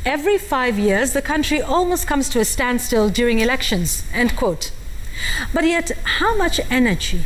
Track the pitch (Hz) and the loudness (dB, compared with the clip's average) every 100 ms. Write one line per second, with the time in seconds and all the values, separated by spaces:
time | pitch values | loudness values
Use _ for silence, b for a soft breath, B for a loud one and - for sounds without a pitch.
0 | 247 294 320 403 - 269 247 208 208 196 | -2 0 2 0 0 0 0 2 2 2
1 | 277 277 277 311 - 302 262 339 359 359 | 2 0 0 0 0 0 0 0 2 0
2 | - 285 262 240 214 - 247 247 - 233 | 0 0 0 0 0 0 0 0 0 2
3 | 214 185 240 220 226 262 - 202 165 - | 2 2 2 2 2 0 0 0 0 -2
4 | - 214 240 - 220 160 - - - - | -4 0 0 2 0 -2 -6 -8 -8 -8
5 | B B B B B 320 320 339 339 - | B B B B B 0 0 0 -2 -4
6 | - - 427 440 415 - - 254 233 170 | -2 0 0 2 0 0 -2 2 2 0
7 | - 180 | 0 0